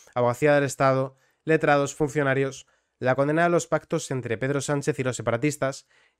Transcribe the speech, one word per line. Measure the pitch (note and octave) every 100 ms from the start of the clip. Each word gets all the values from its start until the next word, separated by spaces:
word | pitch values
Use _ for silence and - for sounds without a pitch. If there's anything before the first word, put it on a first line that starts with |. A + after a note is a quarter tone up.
| _
abogacía | - A#2+ A#2+ D3
del | C#3+
Estado, | C#3 - C3+ C3 C3 - _ _
letrados, | - D#3+ D#3 D3 C#3
funcionarios. | - D3+ C#3+ C#3 C3 C3+ C3+ - _ _ -
La | B2
condena | C3 C#3 D#3
a | F3
los | E3+ E3
pactos | D#3 - E3 -
entre | C3 A#2 A2
Pedro | C3 C#3
Sánchez | C3 C#3+ C#3 -
y |
los | B2+ A#2+
separatistas | A#2 A#2 D3 C#3+ C3+ C#3 - _ _